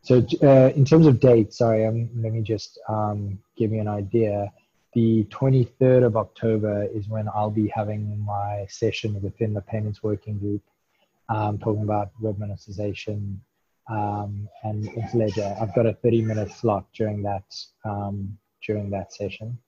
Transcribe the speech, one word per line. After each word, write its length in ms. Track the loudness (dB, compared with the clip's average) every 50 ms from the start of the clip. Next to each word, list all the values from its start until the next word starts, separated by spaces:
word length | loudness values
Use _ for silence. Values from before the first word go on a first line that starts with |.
| _
So, 220 | 6 4 4 4 2 0 4 6
uh, 280 | 8 8 10 8 6 6
in 80 | 4 4
terms 240 | 6 8 8 8
of 120 | 8 8 8
dates, 360 | 8 8 8 8 6 2 0
sorry, 280 | 0 2 2 4 2 2
um, 240 | 0 0 -2 -4 -4 -6
let 160 | -6 -4 -4 -4
me 80 | -4
just, 360 | -2 -4 -4 -6 -6 -12 _ -16 -8 -6
um, 500 | -4 -2 -2 -2 -4 -4 -6 -8 -8 -10 _ _ _
give 140 | -2 -2 0
you 80 | 0 -2
an 80 | -2
idea. 640 | -4 -4 -6 -6 0 0 2 2 2 0 -4 -4 -6 _ _ _ _ _ _ _ _ _
The 300 | 2 4 4 4 2 0
twenty-third 760 | -2 -2 0 2 2 4 4 2 0 _ _ 4 6 6 6 6
of 140 | 4 2
October 680 | 0 -4 -4 _ -4 -2 0 0 0 0 -2 -2 -2 -4
is 240 | -4 -6 -8 -8
when 200 | -6 -6 -6 -6 -4
I'll 200 | -4 -2 -4 -2
be 180 | 0 -2 -2 -2
having 500 | -2 -4 -4 -4 -6 -6 -6 -6 -6 -6 -6
my 420 | -6 -4 -4 -4 -6 -6 -8 -10 -12
session 520 | -6 -2 -2 -2 -2 -2 -6 -6 -6 -6
within 320 | -8 -10 -6 _ -4 -4 -4
the 80 | -6
payments 420 | -8 -6 -6 -6 -6 -6 -8 _ -4
working 340 | -4 -4 -4 _ -10 -10 -6
group, 220 | -6 -6 -6 -6 _ _ _ _ _ _ _ _ _ _ _ _ _ -6
um, 280 | -4 -4 -2 -4 -4
talking 260 | -4 -2 -2 -2 -2 -2
about 280 | -2 -2 -2 -4 -6 _ -6
web 160 | -6 -6 -4
monetization, 1040 | -6 -8 -8 -10 -12 -14 -14 -10 -8 -6 -8 -8 -8 -10 -8 -8 -8 -8 -8 -10 -12 _ _ _ _ _ _ _ _ _ -8
um, 580 | -6 -4 -4 -4 -4 -6 -6 -8 -8 -10 -10 -12 _ -12 -10
and 240 | -8 -6 -6 -8 -8
Interledger. 680 | -8 -8 -8 -2 0 0 0 0 -2 -4 -4 -6 -4 -6
I've 140 | -6 -2 0
got 120 | 0 2
a 80 | 0 0
thirty-minute 580 | _ 0 2 2 2 0 0 -2 -4 -4 -6
slot 340 | -8 -4 -2 0 0 0 -4 _ _
during 300 | -6 -4 -4 -4 -4 -4
that, 220 | -4 -6 -6 -8 _ -18 -18 -18 _ _ _ -10
um, 520 | -8 -6 -6 -6 -6 -6 -8 -8 -10 -12 _ _ _ _ _
during 280 | -8 -6 -4 -4 -4 -6
that 220 | -6 -8 -8 _ -12
session. 440 | -10 -10 -10 -10 -10 -12 -12 -12 -12 _